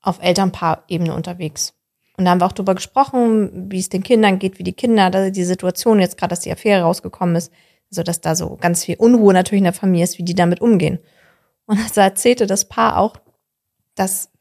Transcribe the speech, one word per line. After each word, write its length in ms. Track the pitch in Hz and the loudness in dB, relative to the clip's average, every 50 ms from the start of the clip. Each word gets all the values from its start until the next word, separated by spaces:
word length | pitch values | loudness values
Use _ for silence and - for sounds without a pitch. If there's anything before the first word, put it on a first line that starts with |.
auf 200 | - 190 175 - | -6 -6 -6 -2
Elternpaar-Ebene 920 | 175 180 180 196 196 180 - - 175 160 160 - _ - 185 160 170 160 - | 0 0 0 2 0 -2 -2 -2 -4 -4 -4 -4 _ -6 -4 -4 -2 -4 -4
unterwegs. 580 | 165 156 180 175 180 165 151 - - - - - _ _ _ _ _ _ _ _ - | -6 -8 -10 -10 -10 -10 -10 -8 -8 -10 -10 -12 _ _ _ _ _ _ _ _ -2
Und 80 | 185 | 0
da 60 | 180 | 2
haben 80 | 175 180 | 2 2
wir 60 | 180 | 2
auch 60 | 190 | 0
drüber 220 | - - 190 196 185 | -2 -2 -2 -2 -2
gesprochen, 960 | - - - - 262 277 - 262 247 240 226 220 214 202 - - 180 185 196 | -2 -6 -4 -2 -2 -2 0 0 0 2 2 2 0 0 -2 -6 -10 -12 -8
wie 60 | 196 185 | -6 -6
es 100 | 190 - | -6 -4
den 140 | - 185 | -6 -6
Kindern 360 | 196 - 240 220 214 202 185 190 | 0 2 2 4 4 4 2 0
geht, 200 | 196 190 190 - | -2 -6 -6 -8
wie 60 | 180 | -10
die 100 | 180 - | -10 -6
Kinder, 360 | - - 240 226 208 190 180 | -4 0 2 2 2 2 2
da 200 | 185 190 190 190 | 2 0 -2 -2
die 140 | 196 190 180 | -2 -2 -2
Situation 540 | 180 185 - 185 180 - - - 233 214 202 | -2 -4 -2 -4 -4 -4 -2 0 2 2 2
jetzt 200 | 180 175 - - | 2 0 -2 -4
gerade, 120 | 180 180 | -6 -4
dass 100 | 185 175 | -4 -6
die 120 | - - | -6 -8
Affäre 300 | 170 - - 214 202 185 | -8 -4 0 2 2 2
rausgekommen 540 | 170 165 180 - - - - - 185 175 170 | 2 0 0 -2 -6 -12 -8 -4 -2 0 0
ist, 140 | 170 170 - _ _ _ _ _ _ _ _ | -2 -2 -6 _ _ _ _ _ _ _ _
also 120 | 196 175 | -8 -6
dass 180 | 175 175 170 - | -6 -4 -6 -4
da 140 | - 160 160 | -4 -4 -4
so 220 | 180 165 - - | -4 -4 -6 -6
ganz 280 | - - 175 170 - - | -2 -2 0 0 -2 -4
viel 120 | - 170 | -6 -2
Unruhe 360 | - 226 233 247 226 208 196 | 2 4 4 6 6 6 6
natürlich 280 | 185 185 185 - 208 196 | 6 4 2 2 0 2
in 40 | 196 | 2
der 80 | 170 | 0
Familie 320 | 185 - 202 190 180 170 175 | 0 0 0 2 2 2 0
ist, 140 | 180 - - | 0 -4 -6
wie 40 | |
die 120 | 170 180 175 | -6 -2 0
damit 260 | 185 175 175 180 - | 0 2 2 0 2
umgehen. 380 | 233 233 214 170 156 - - - - _ _ _ _ _ _ _ _ _ _ _ _ | 2 2 2 2 2 0 -2 -6 -8 _ _ _ _ _ _ _ _ _ _ _ _
Und 140 | 220 208 208 220 220 - | -4 -2 -2 -2 0 2
da 60 | 208 190 | 2 2
erzählte 420 | 190 196 - - 240 247 247 220 | 2 2 0 0 0 2 2 0
das 200 | 208 196 208 - - | 0 0 -2 -4 -4
Paar 300 | - 233 226 - - - | -2 -2 0 0 2 0
auch, 180 | 196 226 - - _ _ _ _ _ _ _ _ _ _ _ _ _ _ _ | 0 -2 -4 -8 _ _ _ _ _ _ _ _ _ _ _ _ _ _ _
dass 360 | - 190 190 - - - - _ _ | -6 -4 -4 -4 -8 -10 -12 _ _